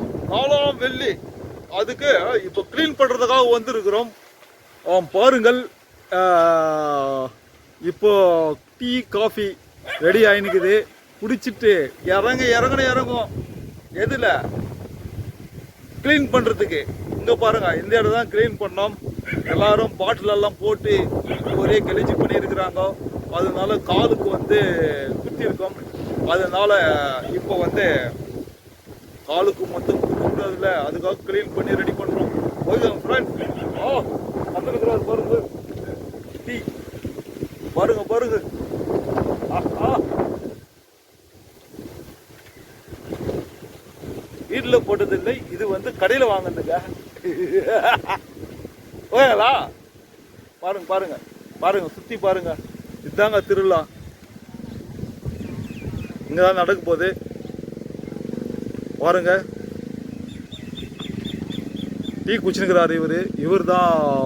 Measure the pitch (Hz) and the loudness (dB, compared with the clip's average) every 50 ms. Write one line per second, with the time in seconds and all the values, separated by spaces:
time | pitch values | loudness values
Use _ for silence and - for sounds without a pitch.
0 | - - - - - - 185 220 269 277 294 285 285 285 277 247 240 262 262 262 | -2 -6 -6 -6 -6 -2 0 0 2 4 4 4 4 2 0 0 -2 -2 -2 0
1 | 277 233 185 - - - - - - - - - - - 170 190 220 233 247 - | 0 -2 -2 -2 -6 -16 -16 -16 -16 -16 -16 -16 -14 -6 -4 -2 -2 -2 -2 0
2 | 285 294 247 175 175 226 247 220 190 185 - - - - - 302 320 311 285 - | 4 4 4 4 4 2 0 0 -2 -2 -2 -4 -4 -2 0 0 0 0 4 4
3 | 269 254 247 247 247 233 254 262 247 240 240 233 226 247 247 226 190 202 202 220 | 4 4 4 4 4 4 6 6 6 6 6 4 2 0 -2 0 2 2 2 2
4 | 240 226 208 - - - - _ - - - - - - - - - 170 175 185 | 0 -2 -6 -16 -20 -20 -20 _ -20 -20 -20 -20 -20 -20 -20 -10 -2 2 2 2
5 | 175 143 - 185 220 262 262 247 214 233 247 247 - - - _ _ _ - - | 2 2 2 4 6 6 6 6 6 4 4 2 0 -8 -12 _ _ _ -20 -20
6 | - - 185 180 185 185 180 170 165 170 165 165 160 160 156 156 151 147 147 143 | -8 -2 0 2 4 6 6 6 6 6 6 4 2 2 0 0 0 0 0 0
7 | 139 135 135 135 131 127 - - _ _ - - _ _ _ _ - 175 - - | 0 -2 -2 -4 -4 -6 -10 -14 _ _ -20 -20 _ _ _ _ -6 -6 -2 2
8 | 208 208 208 196 190 175 170 165 160 156 151 - _ _ _ - 247 247 247 254 | 4 6 6 8 8 6 6 4 4 2 -2 -4 _ _ _ -8 -4 -2 -2 -2
9 | 233 - - 202 220 220 214 220 208 196 185 - - - - - - - - - | -2 -2 -2 0 0 0 0 -2 -4 -4 -6 -8 -14 -20 -20 -18 -12 -10 -4 2
10 | 156 170 185 226 220 208 202 202 196 196 180 190 170 185 202 214 - - - - | 4 4 6 8 8 8 6 6 4 2 2 2 4 4 4 4 2 0 -8 -20
11 | - - - - 202 214 254 214 - 254 202 - 233 214 202 175 143 127 - - | -20 -20 -14 -8 -4 -2 -2 -2 -2 -6 -4 2 4 6 6 6 4 0 -4 -6
12 | - 180 185 196 196 240 254 254 254 247 233 233 240 262 269 269 262 262 254 254 | -2 0 2 2 4 2 2 2 2 4 4 4 4 4 2 2 2 2 2 2
13 | 254 240 247 240 220 - - - - - - - - - - - - - - 170 | 0 0 -2 -2 -4 -4 -6 -10 -10 -10 -12 -14 -14 -14 -16 -18 -18 -12 -6 -4
14 | 208 233 277 254 240 202 160 131 113 107 101 - 98 98 - - - - - - | -2 -2 0 2 2 2 2 2 0 -4 -6 -6 -8 -8 -10 -12 -12 -14 -14 -14
15 | - - - - - - - - - - - - - - - - - - - - | -14 -12 -10 -10 -10 -10 -12 -14 -18 -18 -18 -18 -18 -20 -20 -20 -20 -18 -12 -4
16 | - 277 302 294 277 240 - 254 233 226 220 - 208 175 170 147 135 - - - | 2 2 4 4 4 2 2 2 2 2 0 0 -2 -2 -2 -4 -4 -6 -8 -8
17 | - - - - - 240 233 - 226 220 214 226 190 175 165 156 170 202 220 233 | -8 -6 -6 -2 2 2 2 4 4 4 4 4 2 0 0 -2 0 2 2 4
18 | 214 214 220 233 233 - 196 208 226 233 208 - 208 190 180 196 202 214 208 - | 4 4 2 2 0 0 2 2 2 2 0 -2 -6 -6 -2 -2 -2 -2 -4 -6
19 | - - - - - - - - - - - - 202 214 208 208 220 - - - | -10 -10 -10 -8 -8 -6 -6 -4 -4 -2 2 4 4 6 6 4 4 0 -2 -2
20 | 190 196 233 - 196 208 208 202 202 202 202 - - 214 214 - - 214 202 190 | 0 0 0 0 0 0 2 2 2 0 -2 -2 0 0 0 0 2 2 2 2
21 | 349 - - - - - - - - - - 131 127 - - - - - - - | 2 0 -2 -4 -4 -4 -4 -4 -4 -2 0 2 4 4 4 4 4 2 2 2
22 | - - - - - - - - - 190 196 190 185 185 170 185 185 196 190 - | 2 2 2 2 2 2 2 0 0 0 -2 -2 -2 -2 -2 -2 -2 -2 -2 -4
23 | - - - - - - - 170 180 190 180 185 190 202 214 196 - - 180 - | -8 -8 -8 -8 -8 -6 -2 0 0 0 0 0 0 0 0 0 0 2 2 4
24 | - 226 - - 196 196 185 180 - - 208 208 202 185 175 165 160 151 147 143 | 4 4 4 2 2 0 0 0 2 4 4 4 4 4 2 2 0 0 0 -2
25 | 139 135 - - - - - - 156 - - - 185 185 - - - - - - | -4 -6 -6 -6 -6 -8 -6 -4 -2 -2 -2 -2 -6 -6 -8 -10 -14 -12 -12 -10
26 | - - - - - - 170 185 190 175 175 185 202 208 202 196 170 160 151 147 | -8 -6 -4 -2 0 2 2 2 2 0 0 2 4 6 6 6 6 4 4 2
27 | 143 139 131 127 120 - - 180 - - 196 180 175 170 - 208 196 175 151 135 | 0 0 -2 -4 -4 -4 -4 -4 -2 -2 0 0 0 0 2 2 2 4 2 2
28 | 127 117 113 - - - - - - - - - - - - - - - 117 - | 0 -2 -6 -8 -10 -12 -12 -12 -12 -14 -18 -20 -20 -20 -20 -20 -20 -20 -20 -20
29 | - - - - - - 151 175 196 202 185 - 185 - 175 175 - - - - | -20 -20 -20 -14 -8 -2 0 2 2 2 2 0 -2 -6 -6 -2 -2 0 0 0
30 | - - - - - - - 208 202 190 185 180 190 190 185 160 139 147 160 170 | 0 0 0 0 0 0 0 -2 -2 -4 -4 -2 0 0 0 0 0 -2 -4 -4
31 | 165 185 196 - - - 185 202 - - - - - - 392 - - - - - | -2 -2 -4 -4 -4 -4 -2 -2 -2 -2 -4 -4 -2 0 0 0 0 -2 -2 -2
32 | - - - - - - - - - - - - - - 415 - - 226 - - | -2 -2 -2 0 0 -2 -2 -2 -4 -4 -4 -4 -2 0 2 2 2 2 0 -2
33 | - - 254 254 - - - - - - - - - - - - - 247 277 240 | -2 0 0 0 0 -2 -4 -6 -6 -6 -6 -6 -6 -6 -6 -4 -2 0 0 0
34 | - - 104 - - - - - - - - - - - - 466 - 466 453 427 | -2 -2 -6 -6 -6 -6 -6 -6 -6 -6 -6 -6 -4 -4 -2 0 2 2 2 2
35 | - - 453 440 440 440 453 466 403 - - - - - - - - - - - | 0 0 -2 -2 0 0 0 0 0 -2 -10 -14 -14 -12 -12 -12 -10 -10 -10 -12
36 | - - - - - - - - - 240 247 233 - - - - - - - - | -12 -14 -14 -14 -14 -14 -16 -14 -10 -10 -10 -8 -8 -8 -10 -10 -12 -16 -14 -12
37 | - - - - - - - - - - - - - - - 170 190 - 453 427 | -12 -10 -10 -12 -14 -14 -12 -10 -10 -10 -10 -12 -14 -6 -2 0 2 2 2 0
38 | 403 - 302 233 254 233 220 202 - - - - - - - - - - - - | -2 -2 0 0 0 0 -2 -2 -4 -6 -10 -10 -8 -8 -6 -6 -4 -2 -4 -4
39 | - - - - - - - - - - - 175 - - - - - - - - | -2 -2 -2 -2 -2 -2 -2 -4 -4 -4 -4 -2 0 0 0 2 2 2 2 2
40 | - - - - - - - - - - - - - - _ _ _ _ _ _ | 0 0 -2 -2 -2 -2 -4 -6 -8 -10 -12 -14 -18 -20 _ _ _ _ _ _
41 | _ _ _ _ _ _ - - - - - - - - - - - - - - | _ _ _ _ _ _ -20 -20 -20 -20 -20 -20 -20 -20 -18 -16 -16 -16 -16 -16
42 | - - - - - - - - - - - - - - - - - - - - | -18 -18 -20 -20 -20 -20 -20 -20 -20 -20 -20 -20 -20 -20 -20 -20 -20 -20 -18 -16
43 | - - - - - - - - - - - - - - - - - - - - | -12 -12 -10 -8 -8 -6 -8 -8 -8 -12 -16 -20 -20 -20 -20 -20 -20 -20 -20 -16
44 | - - - - - - - - - - 190 254 - - 247 233 - - 202 190 | -14 -12 -12 -12 -14 -16 -16 -16 -10 -8 -6 -6 0 4 4 4 4 2 0 0
45 | 202 - 185 180 180 214 262 254 - - 180 175 214 202 190 190 196 254 - - | 0 0 0 -2 0 -2 -4 -4 -6 -10 -8 -4 -4 -2 -2 -4 -4 -6 -2 0
46 | 190 190 240 269 262 226 202 190 180 180 156 160 - - 160 180 - - - - | 2 2 4 4 4 4 2 2 -2 -4 -6 -6 -4 -2 -2 -2 -4 -6 -12 -14
47 | - - - - - 180 156 147 185 170 160 190 156 131 226 202 - 233 233 123 | -16 -18 -16 -10 -8 -6 -4 -4 -2 0 2 2 2 2 2 2 4 4 2 2
48 | - - 190 180 - - - - - - - - - - - - - - - - | 0 -4 -6 -6 -8 -12 -18 -16 -16 -16 -14 -16 -16 -16 -18 -20 -20 -20 -18 -18
49 | - - - 240 277 262 220 202 214 247 269 214 139 117 - - - - - - | -6 2 6 6 6 8 6 6 4 4 4 2 0 -4 -10 -16 -20 -20 -20 -20
50 | - - - - - - - - - - _ _ - 180 202 196 170 160 190 190 | -20 -20 -20 -20 -20 -20 -20 -20 -20 -20 _ _ -6 -6 -6 -4 -4 -2 0 0
51 | 190 170 139 - - - - - - - - - 165 180 196 202 175 156 - - | 0 -2 -6 -10 -12 -16 -20 -20 -20 -20 -8 -2 2 2 2 2 0 -4 -8 -12
52 | - - 240 202 - 196 190 185 175 170 156 - - - - - - - - - | -12 -10 -6 -2 0 2 2 2 0 -4 -6 -8 -10 -14 -16 -16 -16 -16 -16 -14
53 | - 147 - - 208 220 214 202 - - 202 190 190 190 180 160 151 - - - | -14 -6 0 2 2 4 4 2 2 2 2 4 4 4 4 2 0 -2 -10 -18
54 | - - - - - - - - - - - - - - - - - - - - | -20 -20 -20 -20 -20 -20 -20 -20 -20 -18 -18 -16 -14 -14 -14 -14 -14 -14 -12 -12
55 | - - - - - - - - - - - - - - - - - - - - | -12 -12 -12 -10 -10 -10 -10 -10 -10 -10 -10 -10 -10 -10 -10 -10 -10 -8 -8 -8
56 | - - - - - - 147 170 180 185 190 185 175 175 202 180 - 170 170 156 | -8 -10 -12 -12 -10 -4 2 4 4 4 4 4 2 2 0 0 0 0 0 0
57 | 175 185 - - - - - - - - - - - - - - - - - - | 0 0 -2 -4 -8 -12 -12 -12 -12 -12 -12 -12 -14 -14 -12 -14 -14 -14 -14 -14
58 | - - - - - - - - - - - - - - - - - - - - | -12 -12 -12 -10 -10 -10 -8 -8 -8 -8 -8 -8 -10 -10 -10 -10 -10 -10 -6 0
59 | 139 165 175 185 170 175 180 190 190 - - - - - - - - - - - | 2 2 2 4 4 2 2 2 0 -4 -12 -12 -12 -12 -12 -12 -12 -12 -12 -12
60 | - - - - - - - - - - - - - - - - - - - - | -12 -12 -12 -12 -12 -14 -14 -14 -16 -16 -16 -14 -14 -14 -12 -12 -12 -12 -12 -12
61 | - - - - - - - - - - - - - - - - - - - - | -12 -10 -8 -8 -8 -8 -8 -8 -8 -8 -8 -8 -8 -8 -8 -8 -8 -8 -8 -8
62 | - - - - - - 220 220 - 190 175 - 202 180 185 175 170 160 165 165 | -8 -8 -8 -6 -2 -2 -2 0 0 -2 0 0 2 4 4 6 4 4 2 0
63 | 160 151 160 175 185 - - - 143 160 185 190 - 175 180 180 180 175 165 160 | 0 0 0 -2 -2 -4 -4 -4 0 2 2 2 2 2 4 4 4 4 4 4
64 | 151 143 139 135 135 | 2 2 2 2 2